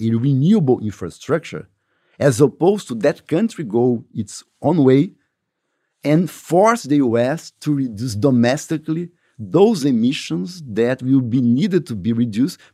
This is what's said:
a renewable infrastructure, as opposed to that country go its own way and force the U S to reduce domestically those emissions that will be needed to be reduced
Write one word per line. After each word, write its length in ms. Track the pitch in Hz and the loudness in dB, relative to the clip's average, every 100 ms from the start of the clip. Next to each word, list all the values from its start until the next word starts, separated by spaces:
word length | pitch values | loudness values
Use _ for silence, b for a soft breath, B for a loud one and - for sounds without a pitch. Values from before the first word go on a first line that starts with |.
| 113 | -2
a 80 | 113 | 0
renewable 640 | 135 131 160 220 131 120 | 0 2 2 2 2 0
infrastructure, 880 | 107 - 85 - - 156 - 76 - _ _ _ _ - | -2 -8 -12 -10 -6 -6 -6 -14 -16 _ _ _ _ -2
as 220 | 139 110 | 0 4
opposed 480 | 143 - 170 202 - | 2 2 0 0 -4
to 80 | 117 | -4
that 320 | 143 170 - | -2 -2 -4
country 380 | 160 226 - 101 | -2 -2 -4 -4
go 400 | 113 123 117 - | 0 0 -2 -6
its 300 | 120 101 - - _ | -10 -10 -14 -20 _
own 220 | 139 170 | 0 4
way 300 | 131 139 185 - _ _ _ _ _ _ _ _ | 6 4 2 -6 _ _ _ _ _ _ _ _
and 260 | 139 156 180 | 0 0 0
force 540 | - - 170 220 233 | -8 -2 2 2 0
the 120 | 131 147 | -2 0
U 200 | 127 117 | 2 0
S 340 | 123 165 - - | 0 -4 -10 -10
to 160 | 151 143 | -4 -4
reduce 400 | 127 101 127 104 | -4 -6 -8 -2
domestically 960 | 139 123 120 147 - 156 156 160 170 _ _ - | 2 4 2 0 -4 -8 -6 -8 -8 _ _ -18
those 460 | 101 151 220 190 | -2 4 4 2
emissions 800 | 143 117 120 - - 165 185 180 135 | 0 2 0 -2 -6 -6 -8 -12 -8
that 360 | 104 117 131 | -2 -2 -2
will 180 | 127 135 | 0 0
be 220 | 120 131 | 2 0
needed 440 | 120 127 196 175 - | 2 2 2 -2 -2
to 80 | 107 | -6
be 180 | 110 | -4
reduced 460 | 117 120 104 135 - b | -2 -2 -2 -4 -6 b